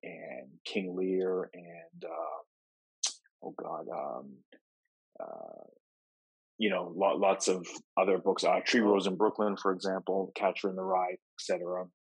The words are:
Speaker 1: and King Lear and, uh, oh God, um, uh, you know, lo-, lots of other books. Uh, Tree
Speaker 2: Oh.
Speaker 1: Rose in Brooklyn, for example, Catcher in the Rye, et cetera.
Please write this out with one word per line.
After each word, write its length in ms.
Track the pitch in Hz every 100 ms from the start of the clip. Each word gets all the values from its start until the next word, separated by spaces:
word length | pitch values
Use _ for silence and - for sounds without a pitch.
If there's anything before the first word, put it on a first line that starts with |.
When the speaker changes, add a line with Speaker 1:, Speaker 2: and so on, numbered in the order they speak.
Speaker 1:
and 460 | 90 82 78 65 65 85 -
King 300 | 107 92 90
Lear 520 | 92 95 92 92 90
and, 500 | 90 85 85 82 87
uh, 1080 | 87 156 76 - - _ _ _ _ _ - - _ _
oh 120 | 90 -
God, 280 | - 82 -
um, 420 | 82 71 - - - _ - _ _ _ _ _ -
uh, 440 | 50 50 50 - 50 _ _ _ _ _ _ _ _ -
you 120 | 107
know, 240 | 90 87
lo-, 220 | 87 98 85
lots 320 | 98 95 -
of 180 | 92 87 - - -
other 200 | 95 92
books. 260 | 98 90
Uh, 160 | 82 78 -
Tree 160 | 123
Speaker 2:
Oh. 100 | 104
Speaker 1:
Rose 160 | 98 92
in 80 | 92
Brooklyn, 400 | 107 - 104 95
for 160 | 98
example, 640 | 92 98 95 90 95 92 -
Catcher 340 | 98 - 101
in 60 | 92
the 80 |
Rye, 300 | 95 92 90
et 40 | 92 _ -
cetera. 460 | - 90 87 90 90 _